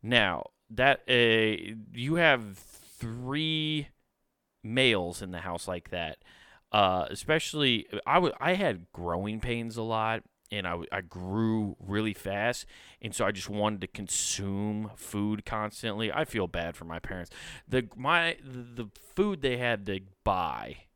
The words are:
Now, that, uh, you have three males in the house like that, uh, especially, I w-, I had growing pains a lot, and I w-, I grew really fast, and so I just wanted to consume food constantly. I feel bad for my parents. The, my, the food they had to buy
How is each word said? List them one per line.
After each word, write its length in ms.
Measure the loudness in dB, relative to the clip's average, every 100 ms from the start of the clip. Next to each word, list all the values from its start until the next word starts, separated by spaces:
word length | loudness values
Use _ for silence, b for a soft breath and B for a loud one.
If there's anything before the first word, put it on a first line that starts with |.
Now, 480 | 4 4 4 2 -6 _ _
that, 300 | 4 4 4 4
uh, 680 | 6 8 6 4 2 -4 -12 -12
you 240 | -8 -2 4
have 420 | 6 6 2 -12
three 1300 | -18 -20 -20 -12 -10 -8 -4 -2 0 0 0 -2 -4 _ _ _ _ _ _ _
males 600 | -4 4 6 6 2 -4
in 80 | -8
the 100 | -8
house 260 | -4 -6 -4
like 240 | -6 -4
that, 280 | -6 -6 -8 B B B B _
uh, 360 | 4 6 4 -2
especially, 760 | -6 0 0 0 2 2 2 -2 -6 2
I 80 |
w-, 200 | 4 4 0
I 160 | 0
had 320 | 2 2 0 -8
growing 480 | -6 -2 -2 -2 -4
pains 360 | -4 -4 -4 -6
a 60 |
lot, 400 | -2 0 0 -2 -6 _ _
and 140 | -6 -4
I 60 |
w-, 160 | -4 -4
I 80 | -6
grew 760 | -6 -8 -2 0 2 2 0 -6
really 340 | -4 -2 -2
fast, 520 | -2 -4 0 0 0 -8 B B B
and 140 | -10
so 100 | -2
I 80 | 0
just 160 | -2 -4
wanted 320 | 0 0 0
to 60 | -8
consume 1040 | -10 -4 -2 -2 -2 -2 -2 -2 -2 -6
food 500 | -10 -8 -2 0 -2
constantly. 680 | -4 -4 -4 -6 -6 -2 -2
I 120 | -2
feel 220 | -2 -2 -2
bad 300 | -2 -6 -8
for 80 |
my 140 | -10 -10
parents. 320 | -8 -10 -10 B B B -2
The, 220 | -2 -2 -6
my, 400 | 2 2 2 -2
the 420 | -10 -14 -12 -10 -10 -10 -12 0
food 240 | 2 2
they 160 | 0 0
had 300 | 0 0 -2
to 140 | -6 -6 _
buy 540 | 0 2 0 -4 -8 -12 -18